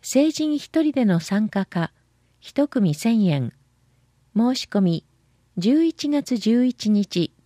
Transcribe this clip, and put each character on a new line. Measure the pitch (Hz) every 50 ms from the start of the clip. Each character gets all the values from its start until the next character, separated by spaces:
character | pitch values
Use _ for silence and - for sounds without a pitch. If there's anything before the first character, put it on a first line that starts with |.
成 | _ - - 262 285 320
人 | 302 - 311 311 302
一 | 285 - - - 320
人 | 320 311 277
で | 277 247
の | 208 180 165
参 | 160 - 196 202 214 214
加 | - 202 190
か、 | _ - 175 170 - _ _ _ _ _ _ _ _ _ _
一 | _ - - - 285 294
組 | - 262 202 175 147
千 | 147 - 226 233 220 208
円。 | 180 147 139 127 113 - _ _ _ _ _ _ _ _ _ _ _ _ _ _ _ _
申 | 208 226 247 254
し | - - -
込 | - 202
み、 | 190 180 165 156 _ _ _ _ _ _ _ _ _ _ _ 196
十 | 170 214 269 311 330
一 | 330 320 - - 285
月 | 294 294 277 - 254 226
十 | - 220 233 240 247
一 | 254 247 _ - 208
日 | 214 202 202 - - 185 170 - _ _ _